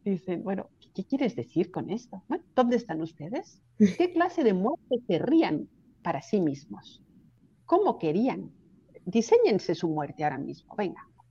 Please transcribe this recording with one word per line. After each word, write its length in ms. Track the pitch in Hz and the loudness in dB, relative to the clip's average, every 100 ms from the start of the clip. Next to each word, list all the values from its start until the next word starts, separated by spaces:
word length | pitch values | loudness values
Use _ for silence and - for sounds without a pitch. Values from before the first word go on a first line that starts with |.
y 60 | 208 | -4
dicen, 320 | 190 - 170 | -4 -4 -6
"Bueno, 260 | 190 196 - _ | -4 -6 -8 _
¿qué, 80 | - | -14
qué 100 | - | -12
quieres 300 | - 269 247 - | -6 -2 -2 -2
decir 340 | - 160 180 | -4 -2 -2
con 180 | - - | -4 -6
esto? 320 | 214 - 190 - | -8 -8 -16 -8
Bueno, 160 | 349 - | -8 -2
¿dónde 220 | - 240 240 | 0 2 0
están 260 | - 160 | -2 -6
ustedes? 580 | 160 - 151 277 - _ _ - | -8 -10 -10 -10 -10 _ _ 2
¿Qué 360 | 202 - 349 | 4 4 0
clase 320 | 339 359 349 | 2 0 2
de 100 | 240 | 2
muerte 420 | 185 208 330 - 240 - | 2 0 -4 -4 -4 0
querrían 600 | 165 - 320 220 151 - _ _ _ | -2 2 2 4 0 -6 _ _ _
para 200 | 175 - | -6 -6
sí 180 | - 208 | -2 0
mismos? 640 | 160 135 - - - - _ - - _ _ _ - | 0 -2 -10 -18 -18 -20 _ -20 -20 _ _ _ 0
¿Cómo 320 | 359 370 - | 2 2 0
querían? 540 | 160 170 247 175 165 - _ _ _ - | 0 0 0 -2 -8 -16 _ _ _ -14
Diséñense 720 | - 226 220 466 427 196 - | -2 0 4 6 6 2 0
su 140 | 160 165 | -2 -2
muerte 340 | 151 143 - | -2 -6 -2
ahora 140 | 151 - | -2 -2
mismo, 360 | - - - - | -8 -12 -10 -6
venga, 240 | 196 - - _ _ | -6 -6 -16 _ _